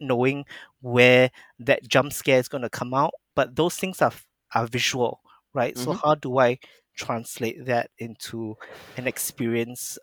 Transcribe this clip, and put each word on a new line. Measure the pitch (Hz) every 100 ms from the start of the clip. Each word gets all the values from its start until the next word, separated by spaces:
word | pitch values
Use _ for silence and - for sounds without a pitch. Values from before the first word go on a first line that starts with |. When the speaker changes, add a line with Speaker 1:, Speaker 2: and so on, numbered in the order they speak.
Speaker 1:
knowing | 139 123 131 143 - - - _
where | 123 123 123 127 127 - - -
that | 120 127 123
jump | 135 139
scare | - 147 127
is | -
gonna | 139 117
come | - 123
out, | 131 160 - _
but | - 127 127
those | 170 -
things | 190 -
are | 123
f-, | - _ _ _
are | 113 117
visual, | 123 - 131 120 - _ _ _
right? | 139 117 123
So | 127
Speaker 2:
Mm-hmm. | 180
Speaker 1:
how | 151
do | 151 135 131
I | 120 127 - _ _
translate | - - 117 113 - 113 - 127
that | 120 - -
into | 113 110 - 117 110 107 - - - -
an | 123
experience, | - - - 117 117 117 123 - -